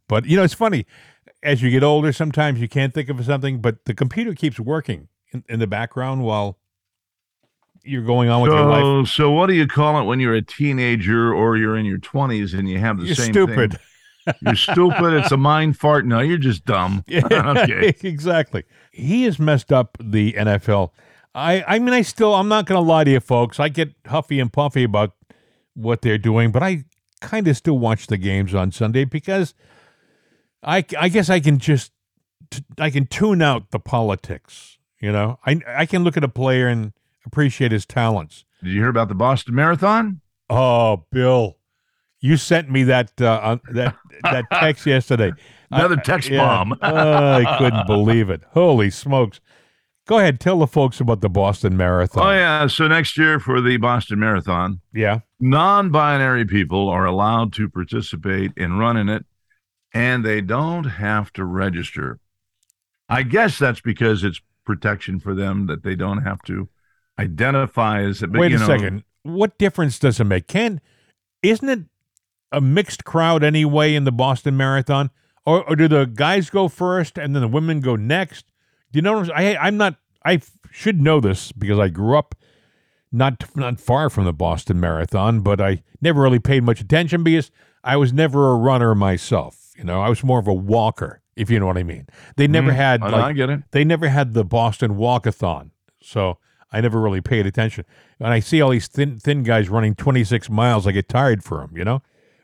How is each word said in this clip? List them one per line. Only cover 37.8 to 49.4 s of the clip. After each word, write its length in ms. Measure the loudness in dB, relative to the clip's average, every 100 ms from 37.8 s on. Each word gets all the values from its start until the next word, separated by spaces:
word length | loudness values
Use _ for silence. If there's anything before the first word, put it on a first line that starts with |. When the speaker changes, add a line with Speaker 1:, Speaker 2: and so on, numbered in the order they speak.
| -2
Speaker 1:
talents. 580 | -2 0 -2 -6 -16 _ _
Speaker 2:
Did 120 | -6
you 80 | 0
hear 80 | 0
about 180 | 0 -2
the 80 | 0
Boston 400 | 0 0 -2 0
Marathon? 640 | 0 2 2 0 -2 -8 _ _ _
Speaker 1:
Oh, 560 | 0 2 4 2 0 -4
Bill, 460 | 0 2 4 0 -6 _ _ _ _ _ _
you 180 | 0 0
sent 320 | 2 -2 0
me 140 | 0
that, 300 | 2 2 0 0
uh, 60 | 0 2
uh, 160 | -2 -4 -4
that, 240 | -4 -4 -6 _ -8
that 220 | -4 -4 -2
Speaker 2:
<laughs> 60 |
Speaker 1:
text 320 | 0 0 0 0
yesterday. 460 | 0 2 0 0 -2 -16 _ _
Speaker 2:
Another 260 | 0 2 0
Speaker 1:
I, 40 |
Speaker 2:
text 280 | 0 -2 0
Speaker 1:
yeah. 160 | 0 2
Speaker 2:
bomb. 320 | 2 -2 -2
<laughs> 20 |
Speaker 1:
Oh, 500 | -2 2 2 4 4
I 240 | 4 2 2
couldn't 300 | 2 0 0
believe 420 | 2 4 2 2
it. 120 | -4 -2
Holy 400 | 2 4 4 2
smokes. 480 | -2 -2 0 0 -4